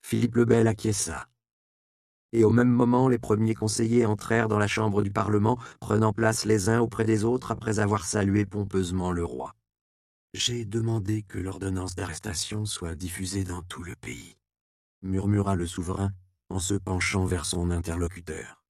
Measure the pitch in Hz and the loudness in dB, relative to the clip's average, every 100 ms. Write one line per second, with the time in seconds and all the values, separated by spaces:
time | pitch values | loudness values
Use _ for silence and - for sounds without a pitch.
0 | - 113 117 117 117 117 113 110 113 101 | -2 0 2 2 6 6 6 2 -2 -2
1 | - 76 - _ _ _ _ _ _ _ | -4 -8 -12 _ _ _ _ _ _ _
2 | _ _ _ 117 107 113 123 123 120 123 | _ _ _ 4 6 6 4 4 4 4
3 | 131 120 - 107 110 110 110 107 113 120 | 4 2 0 0 2 0 -2 0 2 4
4 | 113 104 - 113 113 107 101 - 110 98 | 4 0 2 2 4 2 2 2 0 2
5 | 101 104 104 107 104 123 - - - 104 | 0 -2 0 2 2 0 -6 -16 0 2
6 | 110 107 113 110 107 107 95 113 117 - | 4 4 2 2 2 2 4 2 2 0
7 | 110 110 110 123 - - - 107 101 101 | 0 2 2 -2 -4 -6 -2 0 2 0
8 | - 107 98 101 101 104 98 98 90 92 | 0 0 2 2 0 -4 -4 -2 -2 -2
9 | 90 87 85 64 - - _ _ _ _ | -2 -2 -4 -6 -12 -14 _ _ _ _
10 | _ _ _ 98 - 120 110 113 113 113 | _ _ _ -4 -4 -2 -4 -2 0 0
11 | 98 107 104 - 92 92 95 92 90 90 | 0 -4 -4 -8 -6 -4 -2 -2 -4 -6
12 | 92 80 110 87 - 107 107 - 85 78 | -8 -6 -8 -6 -6 -4 -6 -6 -8 -6
13 | 90 90 92 98 92 90 85 - 87 - | -8 -8 -6 -4 -4 -6 -10 -14 -12 -12
14 | - - - _ _ _ _ _ _ _ | -12 -14 -18 _ _ _ _ _ _ _
15 | 95 95 101 104 98 95 85 - 87 92 | -4 -2 2 2 2 0 -2 -4 -6 -2
16 | 98 98 _ _ _ 95 - 101 95 92 | -4 -4 _ _ _ -6 -2 -4 -2 -2
17 | 90 101 92 92 - 90 87 87 85 87 | 0 0 0 -2 -2 -2 -2 -2 -4 -4
18 | 87 90 85 78 - - _ | -4 -6 -12 -12 -12 -18 _